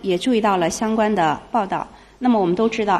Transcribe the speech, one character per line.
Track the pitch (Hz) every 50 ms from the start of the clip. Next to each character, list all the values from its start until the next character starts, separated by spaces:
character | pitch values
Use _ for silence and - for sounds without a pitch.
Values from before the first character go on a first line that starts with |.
也 | - 196 180 175
注 | - 262 247
意 | 214
到 | 214 208 196
了 | 185 165 160
相 | - - 233 214 220
关 | 220 214 208 214
的 | 190 165 156 143 - - -
报 | - 233 202
道。 | 190 180 156 - - - - - - - -
那 | 254 254
么 | 240 214
我 | 190
们 | 170 175
都 | 202 226 226
知 | 226 - 214
道， | 202 190